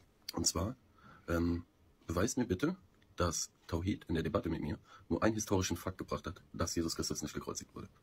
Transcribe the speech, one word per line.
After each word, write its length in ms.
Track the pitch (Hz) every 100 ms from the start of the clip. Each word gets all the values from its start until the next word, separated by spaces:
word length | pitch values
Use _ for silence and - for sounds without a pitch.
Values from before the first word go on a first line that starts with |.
| - _ -
Und 140 | - 85
zwar, 280 | 82 95 - _ - - - -
ähm, 360 | 85 85 85 - _ - _ -
beweist 320 | 85 117 -
mir 80 | 117
bitte, 300 | 95 151 185 - _ -
dass 360 | - 87 - - _ -
Tauhid 380 | 82 95 - -
in 60 |
der 100 | 82
Debatte 240 | 80 - -
mit 140 | 80
mir 160 | 76 - - - -
nur 140 | -
einen 120 | 107
historischen 420 | 110 - 95 92 -
Fakt 220 | 92 -
gebracht 280 | - - -
hat, 160 | - -
dass 220 | - 87
Jesus 220 | - 82 -
Christus 260 | - -
nicht 120 | 73
gekreuzigt 380 | 71 - - - -
wurde. 120 | 98 -